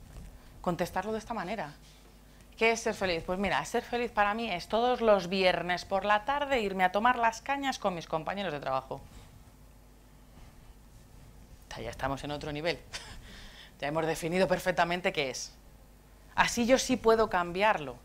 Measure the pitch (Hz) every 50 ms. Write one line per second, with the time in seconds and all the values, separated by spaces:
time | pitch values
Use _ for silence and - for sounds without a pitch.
0 | - - - - - - - - - - - - - 180 170 160 180 170 - 185
1 | 190 214 220 220 - - 233 214 175 180 220 214 160 143 139 - - - - -
2 | - - - - - - - - - - - - 226 226 226 220 - 226 208 -
3 | 196 185 170 165 - - 180 190 202 185 151 131 165 - - 233 233 - - 240
4 | 240 226 - 208 202 202 208 226 233 220 180 170 - - 220 220 240 247 254 233
5 | 233 220 208 196 175 175 196 190 185 180 170 175 170 175 180 170 - - 196 190
6 | 196 208 208 208 214 - 277 285 285 269 277 240 214 196 185 190 185 180 185 208
7 | 220 247 247 240 233 226 220 - - - 277 285 277 269 247 - - 202 180 165
8 | 156 - - 160 156 156 185 202 202 175 147 143 143 139 131 135 - - 143 139
9 | - - - - - - - - - - - - - - - - - - - -
10 | - - - - - - - - - - - - - - - - - - - -
11 | - - - - - - - - - - - - - - - - 113 117 117 -
12 | - 135 135 - - 147 147 143 151 156 147 147 156 170 147 127 - - - -
13 | - - - - - - - - - - - - - - - - 139 143 156 160
14 | 160 160 160 - - 160 175 185 190 - 180 175 - 185 175 180 170 170 175 180
15 | 175 196 - 156 143 131 123 - - - - - - - - - - - - -
16 | - - - - - - - - 185 - - 233 240 214 262 262 - - 262 208
17 | - 226 226 220 220 208 - 180 175 175 170 185 202 220 202 170 151 131 120 123
18 | -